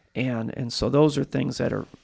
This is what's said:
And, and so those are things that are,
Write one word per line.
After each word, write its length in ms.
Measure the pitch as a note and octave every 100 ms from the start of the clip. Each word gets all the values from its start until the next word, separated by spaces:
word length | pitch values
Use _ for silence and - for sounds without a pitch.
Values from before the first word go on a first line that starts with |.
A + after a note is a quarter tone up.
| _
And, 420 | - B2+ A#2 A2+ -
and 160 | A#2+
so 160 | - A2
those 300 | C#3 D#3 C#3
are 60 |
things 340 | - C3+ C3+ B2+
that 140 | B2+
are, 140 | G#2 - -